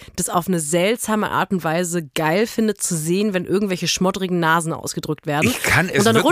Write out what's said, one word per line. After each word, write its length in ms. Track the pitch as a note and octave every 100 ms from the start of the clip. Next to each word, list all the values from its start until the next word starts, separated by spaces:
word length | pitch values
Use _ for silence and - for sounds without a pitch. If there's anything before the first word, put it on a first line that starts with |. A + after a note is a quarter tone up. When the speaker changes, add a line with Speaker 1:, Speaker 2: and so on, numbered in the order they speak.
| - -
Speaker 1:
das 140 | F3
auf 180 | F3+ E3+
eine 120 | F3+
seltsame 680 | D3+ E3+ F#3 A#3 - G#3+ G3+
Art 220 | C3 F3
und 120 | F#3+
Weise 460 | D#3+ D#3+ F3+ F3 D3+ -
geil 320 | D#3 F3 A3
findet, 340 | - A3 G#3
zu 140 | - E3+
sehen, 400 | D3+ F3+ G#3+ F#3
wenn 100 | F3+
irgendwelche 420 | F#3 G#3 F3+ E3
schmottrigen 520 | - F3+ G3 F#3+ F3+
Nasen 340 | D#3+ E3 D#3+
ausgedrückt 540 | D#3+ - - - D#3 -
werden. 200 | D3 F3
Speaker 2:
Ich 140 | B3
kann 280 | - C#3 F3+
es 100 | -
Speaker 1:
Und 60 | G#3
dann 100 | A3+
Speaker 2:
wirklich, 100 | A#3+